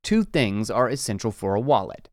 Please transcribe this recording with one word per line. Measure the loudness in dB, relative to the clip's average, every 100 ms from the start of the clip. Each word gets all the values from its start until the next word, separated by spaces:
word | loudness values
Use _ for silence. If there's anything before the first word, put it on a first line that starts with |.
two | 2 0
things | 2 0 0 0 -2
are | 0 0
essential | 0 -4 -2 -4
for | -4 -2 0
a |
wallet | 2 2 0 -12 -20